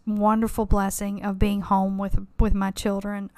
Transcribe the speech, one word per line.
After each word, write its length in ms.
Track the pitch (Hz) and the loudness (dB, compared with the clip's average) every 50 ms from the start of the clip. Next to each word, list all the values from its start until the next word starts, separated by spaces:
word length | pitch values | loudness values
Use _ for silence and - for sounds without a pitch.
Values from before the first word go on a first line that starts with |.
| _ | _
wonderful 600 | 220 208 208 208 214 220 226 226 214 - 233 214 | -4 -2 0 2 2 2 2 0 -2 -2 -2 0
blessing 580 | 190 208 202 196 196 - - 202 202 202 190 196 | 2 2 2 2 0 -4 -6 -6 -8 -8 -6 -6
of 140 | 202 190 190 | -6 -2 0
being 220 | 214 202 202 202 | 0 0 2 0
home 380 | 185 - 196 190 190 196 196 196 | 0 2 2 2 2 0 -2 -4
with, 200 | 202 196 - 196 196 - _ - | -2 0 0 0 -2 0 _ 2
with 140 | 226 208 202 | 2 4 2
my 180 | 196 196 196 | 2 0 -2
children, 580 | - - - 208 196 196 202 208 208 202 202 190 _ | -2 -2 -2 -2 -2 -4 -6 -8 -8 -8 -10 -10 _